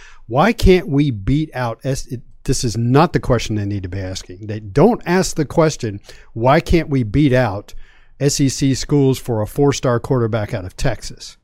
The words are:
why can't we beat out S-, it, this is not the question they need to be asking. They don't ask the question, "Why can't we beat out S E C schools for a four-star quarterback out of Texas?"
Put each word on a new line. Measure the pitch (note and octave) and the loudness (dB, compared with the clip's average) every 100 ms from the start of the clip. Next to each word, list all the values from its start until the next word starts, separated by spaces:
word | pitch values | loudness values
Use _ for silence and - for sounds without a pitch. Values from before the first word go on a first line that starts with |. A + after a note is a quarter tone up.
| - - - | -20 -20 -4
why | A#2+ G3 | 0 2
can't | A#3 F#3+ F#3 D#3 | 4 6 6 4
we | C#3+ D3 | 0 0
beat | A2 F#2+ C#3 D#3 | 0 0 0 -2
out | C3+ B2 A#2 | -4 -6 -4
S-, | C3+ C3 - | -6 -6 -6
it, | B2 - - | -12 -14 -8
this | - C3+ | -4 -2
is | B2 A2 | -2 0
not | A#2+ C3 F3 | 2 4 4
the | - | 2
question | - A#2+ - | 0 0 0
they | G#2+ | -4
need | G2+ G2+ | -4 -6
to | F#2 | -6
be | G2 | -8
asking. | F#2 F#2+ - - G#2 | -8 -10 -12 -14 -10
They | G#2+ | -10
don't | G#2+ F#2+ F#3+ A#3 - | -4 4 4 4 0
ask | F3+ F#3 - | 0 0 -2
the | |
question, | D3 - D#3+ - A2+ G#2 - - - | -2 2 0 0 -6 -8 -14 -20 -16
"Why | A2+ A#2+ C#3 | -2 2 2
can't | - E3 D#3 | 4 2 2
we | C3+ | 0
beat | A2+ C#3 D3 | 0 2 4
out | B2 B2 G2+ - - - - - - | 4 2 -2 -10 -14 -14 -20 -20 -4
S | C#3+ - | -2 2
E | C#3 | 0
C | - C#3 | 0 0
schools | B2+ - D3 C3+ B2+ | 0 0 2 2 0
for | - A2+ | -2 -4
a | G#2 | -4
four-star | - C#3+ C3+ C3+ A#2+ | 0 0 2 0 -2
quarterback | - C3 A2+ A2+ G#2+ | 0 0 0 -2 -4
out | A#2+ | -6
of | F#2 - | -10 -4
Texas?" | A2+ G#2 - - - - | -2 -2 -8 -14 -18 -20